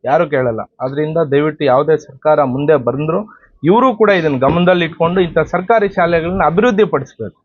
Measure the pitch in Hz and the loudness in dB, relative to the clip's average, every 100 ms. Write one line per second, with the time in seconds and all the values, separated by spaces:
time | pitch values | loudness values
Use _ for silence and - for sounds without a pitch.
0 | 127 156 165 139 127 110 - _ 131 139 | 0 0 0 -2 -2 -4 -10 _ -8 -4
1 | 151 160 151 143 151 151 143 127 151 156 | -4 -2 0 0 -2 -2 0 2 2 -2
2 | - - 151 151 135 127 147 151 120 131 | -4 -6 0 2 0 -2 0 2 0 -4
3 | 156 180 214 - _ _ 147 214 262 214 | -4 -4 -6 -18 _ _ 0 2 2 2
4 | 214 190 156 135 135 170 180 180 165 165 | 2 2 0 0 0 2 2 2 0 -2
5 | 165 185 175 165 151 175 185 226 202 202 | -2 0 0 -2 -2 -4 0 0 0 0
6 | 170 170 165 190 156 170 247 208 196 147 | 0 0 -2 0 0 2 0 2 0 0
7 | 131 _ 104 _ | -6 _ -14 _